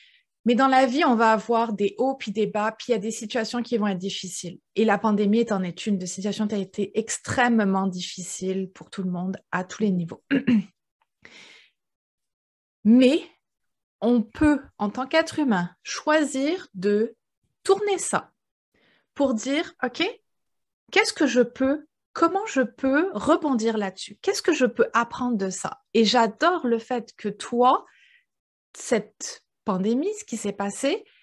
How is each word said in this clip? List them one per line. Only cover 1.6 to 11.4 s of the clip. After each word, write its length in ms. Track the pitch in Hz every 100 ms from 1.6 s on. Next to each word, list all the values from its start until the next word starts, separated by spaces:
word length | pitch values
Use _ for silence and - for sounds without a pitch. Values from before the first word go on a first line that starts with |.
| 233
des 220 | 202 202 -
hauts 180 | 262 269
puis 160 | -
des 140 | 208 208
bas, 240 | 208 214 220
puis 100 | -
il 20 |
y 40 | 226
a 40 |
des 120 | 208
situations 500 | 214 214 247 220 240
qui 140 | 233 233
vont 100 | 208
être 100 | 185
difficiles. 600 | 190 - 185 - 170 - _ -
Et 100 | 220
la 120 | 202
pandémie 400 | 220 202 208 220
est 120 | 233
en 120 | 202
est 220 | 180 170 -
une. 120 | 202
La 60 | 180
situation 420 | - 202 202 214
a 60 | 208
été 340 | 190 - 202 -
extrêmement 880 | 220 - - - 247 226 202 190 196
difficile 840 | 180 175 - 175 - 185 190 190
pour 180 | 190 -
tout 100 | -
le 80 | 185
monde, 260 | 180 185 190 _
à 120 | 175
tous 180 | 185 -
les 80 | 214
niveaux. 300 | 185 170 - -
<clears throat> 440 | 269 277 226 - _ _ _ _ _ - -